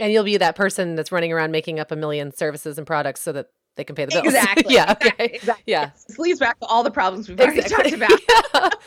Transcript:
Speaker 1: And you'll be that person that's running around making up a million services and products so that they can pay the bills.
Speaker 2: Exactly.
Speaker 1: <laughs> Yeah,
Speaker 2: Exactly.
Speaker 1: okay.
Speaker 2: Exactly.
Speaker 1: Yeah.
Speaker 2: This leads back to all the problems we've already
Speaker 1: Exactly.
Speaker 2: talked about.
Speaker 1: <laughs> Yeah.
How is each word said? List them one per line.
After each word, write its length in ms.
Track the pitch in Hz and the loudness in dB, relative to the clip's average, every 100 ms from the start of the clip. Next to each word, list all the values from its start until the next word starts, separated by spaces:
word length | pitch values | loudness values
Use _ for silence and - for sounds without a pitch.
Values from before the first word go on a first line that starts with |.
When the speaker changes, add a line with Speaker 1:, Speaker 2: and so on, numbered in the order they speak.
Speaker 1:
And 120 | 208 | 0
you'll 120 | 220 | 0
be 140 | 208 202 | 2 2
that 180 | 175 165 | 0 0
person 400 | 196 190 175 160 | -2 -2 -4 -4
that's 160 | 160 | -4
running 200 | 180 170 | -2 -2
around 180 | 165 156 | -2 -2
making 260 | 160 160 160 | -2 -4 -6
up 120 | 151 | -6
a 40 | 156 | -6
million 360 | 156 147 143 | -6 -6 -8
services 440 | - 156 147 156 147 | -6 -6 -6 -10 -12
and 80 | 147 | -6
products 340 | 156 143 135 | -4 -4 -6
so 120 | - | -8
that 160 | 139 123 _ _ - | -8 -10 _ _ -14
they 80 | |
can 100 | - 147 | -12 -8
pay 100 | 143 | -4
the 60 | |
bills. 140 | 262 311 | 0 2
Speaker 2:
Exactly. 380 | 262 202 208 - | 2 4 2 4
Speaker 1:
<laughs> 80 | |
Yeah, 180 | 240 160 | 4 4
Speaker 2:
Exactly. 180 | 214 196 - - | 4 2 2 -2
Speaker 1:
okay. 80 | - | -4
Speaker 2:
Exactly. 280 | 208 220 - | -6 -4 -2
Speaker 1:
Yeah. 240 | 175 143 - - | -2 -2 -8 -18
Speaker 2:
This 100 | - | -6
leads 200 | 330 302 | -4 0
back 180 | 247 233 | -2 -2
to 60 | - | -2
all 160 | 233 | 0
the 80 | 233 | 0
problems 380 | 285 190 190 202 | 0 -2 -2 -8
we've 100 | 180 | 2
already 200 | 254 - | 2 2
Speaker 1:
Exactly. 300 | - 440 285 302 | 0 0 0 0
Speaker 2:
talked 40 | |
about. 180 | - 370 | 2 2
Speaker 1:
<laughs> 300 | - 453 - | 6 4 4
Yeah. 160 | 285 370 403 | 2 0 -2